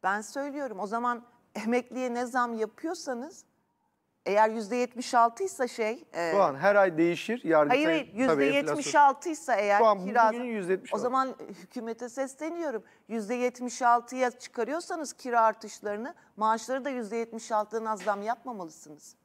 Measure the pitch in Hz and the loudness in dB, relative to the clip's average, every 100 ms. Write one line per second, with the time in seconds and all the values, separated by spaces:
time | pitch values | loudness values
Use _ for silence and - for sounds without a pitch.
0 | 185 202 214 277 285 277 277 202 202 233 | 0 -2 -4 -8 -6 -6 -8 -8 -6 -4
1 | 240 240 233 _ _ - 220 247 247 - | -2 -4 -8 _ _ -8 0 0 -2 -6
2 | 254 240 247 247 240 226 214 - 320 285 | -4 -4 -4 -2 -2 -2 -6 -6 -8 -8
3 | - 247 277 392 _ _ _ _ _ _ | -6 -8 -8 -16 _ _ _ _ _ _
4 | _ _ - 202 220 220 202 247 240 233 | _ _ 0 4 4 2 -4 -2 -2 -4
5 | 247 247 233 233 381 - 247 - 214 233 | 0 4 4 2 -8 -2 -4 -2 -4 -4
6 | - - 170 185 180 135 180 202 190 160 | -10 -4 0 4 4 4 4 6 6 4
7 | 170 175 - 220 160 160 147 254 311 330 | 2 2 -4 -4 4 4 6 4 4 0
8 | 269 202 262 156 139 277 285 302 277 311 | -2 -2 2 4 4 2 0 -2 0 6
9 | 285 269 349 311 - 220 208 202 220 202 | 6 4 -4 -8 -2 0 4 4 6 4
10 | 185 226 226 233 247 220 175 190 - 220 | 0 4 4 4 -4 -4 -2 -2 -2 -4
11 | 233 262 262 - - 196 185 - 226 226 | 0 0 -2 -4 -14 -16 -14 -12 -10 -10
12 | 247 240 269 262 311 339 320 220 - _ | -10 -6 -8 -6 -8 -6 -6 -6 -10 _
13 | _ 226 202 247 247 247 247 - 247 240 | _ -8 -4 -2 -2 -2 -10 -2 2 2
14 | 233 254 247 247 - - 226 302 339 349 | 2 -2 -2 -2 -16 -6 -4 -4 -6 -8
15 | 294 - 262 233 220 220 214 - 202 208 | -8 -10 -2 4 4 2 -10 -12 -8 -6
16 | 247 349 _ - 214 226 233 262 262 254 | -8 -12 _ -2 0 0 -2 -4 -4 -6
17 | 214 226 226 226 - 220 208 226 220 214 | -6 -6 -6 -10 -4 -4 -2 -6 -4 -6
18 | 185 202 208 226 269 226 170 156 - 151 | -2 -4 -4 -6 -8 -10 -12 -14 -20 -20
19 | - _ | -20 _